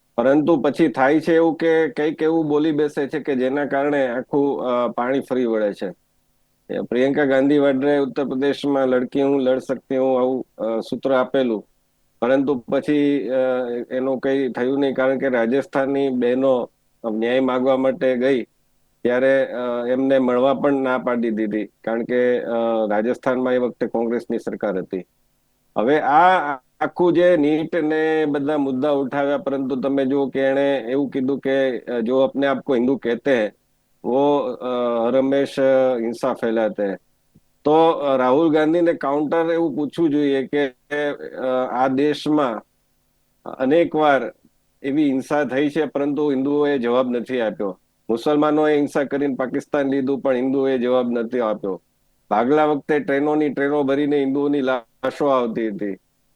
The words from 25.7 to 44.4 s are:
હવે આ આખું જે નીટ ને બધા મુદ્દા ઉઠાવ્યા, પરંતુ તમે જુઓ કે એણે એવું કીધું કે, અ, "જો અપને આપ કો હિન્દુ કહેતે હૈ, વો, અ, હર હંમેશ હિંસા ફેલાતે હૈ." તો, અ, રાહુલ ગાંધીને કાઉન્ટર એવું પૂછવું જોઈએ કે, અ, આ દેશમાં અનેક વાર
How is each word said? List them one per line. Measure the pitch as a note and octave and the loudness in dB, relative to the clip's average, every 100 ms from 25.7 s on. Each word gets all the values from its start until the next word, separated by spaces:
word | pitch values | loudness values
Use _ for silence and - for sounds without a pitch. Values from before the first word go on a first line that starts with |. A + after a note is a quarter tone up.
| - | -2
હવે | A#2 D3+ | 0 2
આ | C3 D3+ F3+ F#3 D3 C3+ _ - | 4 6 6 4 0 -6 _ -6
આખું | D3 - F3 | -6 0 2
જે | E3 F3+ F3 | 4 4 4
નીટ | D3 D#3 D#3+ F3 | 4 0 -2 -2
ને | D3+ D#3 D#3 D#3 | -2 0 0 0
બધા | D3+ C#3+ C#3 D3+ | 0 -2 -2 -2
મુદ્દા | C3+ B2+ D3 | -2 0 0
ઉઠાવ્યા, | C#3+ C3+ C#3+ C#3+ C#3 | 0 0 -2 0 -2
પરંતુ | B2+ C3+ C3 C3+ | -2 -4 -4 -2
તમે | C3+ C#3 | -2 0
જુઓ | C3 C#3 C3+ | 0 0 0
કે | C3+ | 0
એણે | C3+ C3+ C#3 C3+ A2+ | 0 2 2 0 -2
એવું | C3+ C3 | -2 -2
કીધું | C#3 C3 C3+ | -2 -2 -2
કે, | C3+ C3+ C3+ A#2+ | 0 0 0 -2
અ, | - A#2+ | -6 -4
"જો | A2+ C3 | 0 2
અપને | C3 C3 C#3 | 2 2 0
આપ | B2+ | 0
કો | - | 0
હિન્દુ | B2 B2 C3 | 0 2 0
કહેતે | A#2 A#2 C#3+ B2 | -2 -2 0 0
હૈ, | G#2 - _ _ _ _ | 0 -6 _ _ _ _
વો, | G#2 C3 C#3+ C#3+ | -2 0 2 2
અ, | B2 A#2+ B2 B2 A#2+ A#2 A#2 | -2 -6 -6 -4 -2 0 0
હર | C3 | 2
હંમેશ | C3+ C#3 C3+ - C3+ C3 C3 B2 | 2 2 0 0 2 4 4 0
હિંસા | A2+ A#2 C3 | -4 -4 -4
ફેલાતે | A2+ A#2 A2+ A2 G2 G2+ | -2 -2 0 0 -2 -4
હૈ." | F#2+ _ _ _ _ _ _ | -4 _ _ _ _ _ _
તો, | D3 D#3+ E3 | 2 4 4
અ, | D3 C#3+ C3 | 2 0 2
રાહુલ | B2+ C#3 E3 | 4 4 4
ગાંધીને | D3+ D#3 E3+ E3+ | 2 2 2 2
કાઉન્ટર | D#3+ C3+ C#3+ D3 E3+ E3 | 0 -2 -2 0 0 0
એવું | E3 E3 | 0 -2
પૂછવું | C#3+ C#3+ - E3 | -2 -6 -2 0
જોઈએ | C#3+ C#3+ C#3 B2 | 2 0 0 -2
કે, | D3 C#3 | -2 -4
અ, | - - D3 D3 - D#2 - B2+ B2+ B2+ | -6 -8 -4 -4 -6 -12 -8 -4 -2 -2
આ | A#2+ C3+ | 0 0
દેશમાં | C3 D3 C#3+ D3 D3+ C3+ G#2 - _ _ _ _ _ _ _ - | 2 0 0 0 0 0 -4 -10 _ _ _ _ _ _ _ -14
અનેક | - C3 D#3+ E3+ D#3 | -4 0 2 2 2
વાર | D3+ C3+ A2+ - | 2 2 0 -12